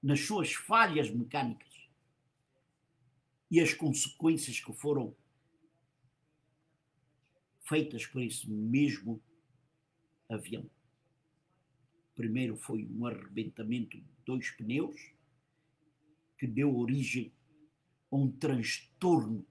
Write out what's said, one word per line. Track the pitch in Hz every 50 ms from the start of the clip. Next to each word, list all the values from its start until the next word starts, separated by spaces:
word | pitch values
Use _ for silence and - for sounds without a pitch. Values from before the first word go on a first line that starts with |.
nas | - 139 143 139
suas | - - 214 202 160 - -
falhas | - - - - 220 226 196 160 151 - 107
mecânicas | 104 120 117 - - 147 131 120 113 - - _ - - - _ _ _ _ _ _ _ _ _ _ _ _ _ _ _ _ _ _ _ _ _ _ _ _ _ _ _ _ _ _ _ _ _
e | - 165
as | 165 - -
consequências | - 165 151 - - - - - - 160 160 160 - - - 117 -
que | - -
foram | 156 - - 147 147 135 123 - - _ _ _ _ _ _ _ _ _ _ _ _ _ _ _ _ _ _ _ _ _ _ _ _ _ _ _ _ _ _ _ _ _ _ _ _ _ _ _ _ _ _ _ _ _ _ _ _ _
feitas | - - 151 156 - - 120 113 110
por | - - 131 123
esse | 113 - - - -
mesmo | 107 107 107 113 120 139 147 139 - - - 110 113 110 _ _ _ _ _ _ _ _ _ _ _ _ _ _ _ _ _ _ _ _ _ _
avião? | - 107 - - 107 - - - _ _ _ _ _ _ _ _ _ _ _ _ _ _ _ _ _ _ _ _ _ _ _ _ _ _ _ _ _
Primeiro | - 120 110 110 127 131 113 110
foi | - - - - 110 107 110
um | - 107 120
arrebentamento | 120 107 - - - - - 110 - - - 110 107 120 123 113 - - -
de | - - _ _ _
dois | - 131 127 123 -
pneus | - - - 107 123 143 170 - - - - - _ _ _ _ _ _ _ _ _ _ _ _ _ _ _ _ _ _ _ _ _ _ _ _ _ _
que | - 123
deu | 110 120 143 143 131 120
origem | 120 117 131 143 127 - 127 127 110 - _ _ _ _ _ _ - _ _ _ _ _ _ _ _ _
a | -
um | 139 139 131
transtorno | - - - 156 135 120 110 - - - - _ _ _ - 180 170 143 113 107 113 101 - _